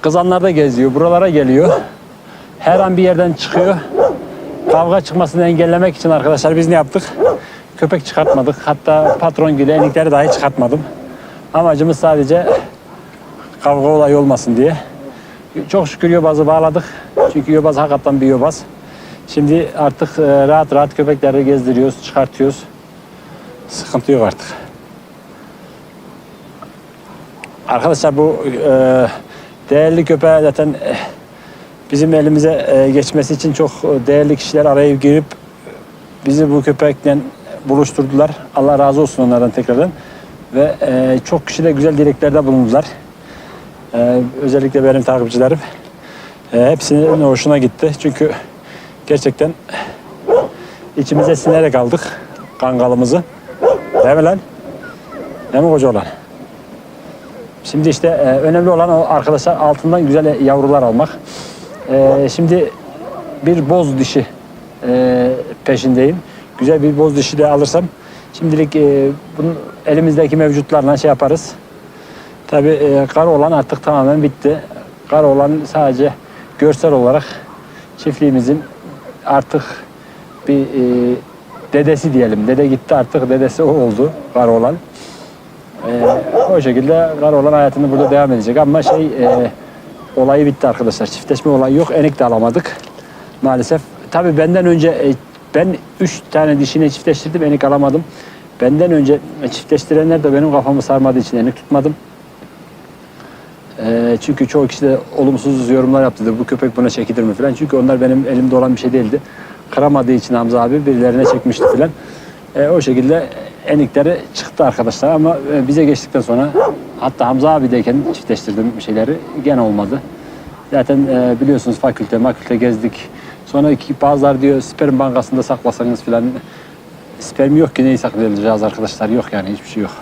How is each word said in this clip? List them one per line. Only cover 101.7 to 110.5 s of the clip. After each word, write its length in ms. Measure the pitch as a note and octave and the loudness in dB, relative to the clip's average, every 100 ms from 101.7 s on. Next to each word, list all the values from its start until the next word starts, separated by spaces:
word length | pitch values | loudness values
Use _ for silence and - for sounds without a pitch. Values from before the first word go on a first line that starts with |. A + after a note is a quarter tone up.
| C#3+ C#3 D3+ - - - - - - - - - - - - - - - - - - A2 | 0 0 -4 -14 -20 -20 -20 -20 -20 -20 -20 -20 -20 -20 -20 -20 -20 -20 -20 -20 -10 -2
E, 320 | A#2 A#2+ A#2 | 0 0 0
çünkü 260 | - C3+ C3 | -2 -2 0
çoğu 200 | D3+ C3 | 0 0
kişi 140 | - | 0
de 160 | C#3 C3 - - | 0 0 -2 -2
olumsuz 520 | C3+ C3 C3+ C3 A#2+ | 0 0 -2 -2 0
yorumlar 340 | C3 B2+ C3+ | 2 2 2
yaptı. 360 | C3 A2 A2 A2+ | 2 0 -4 -2
"Bu 60 | A#2+ | -4
köpek 320 | B2 C3 A#2 | -2 -2 0
buna 120 | B2 | -2
çekilir 340 | A#2 A2 A#2 | -2 -6 -2
mi?" 100 | A2 | -2
falan. 200 | G2+ C3+ | 0 -2
Çünkü 240 | C3 D3+ C3+ | -2 -2 0
onlar 240 | B2+ C3 | 2 2
benim 260 | B2+ C3 C#3 | 2 0 0
elimde 280 | B2+ B2+ B2+ | 0 2 2
olan 200 | B2+ B2 | 2 0
bir 40 | |
şey 140 | B2+ | 0
değildi. 280 | B2+ A2 C3 - - - - - | 0 0 -4 -6 -20 -20 -20 -8
Kıramadığı 400 | - C#3+ C#3+ B2 | -2 2 2 2
için 240 | B2+ - B2 | 0 0 -2
Hamza 260 | A#2 | 0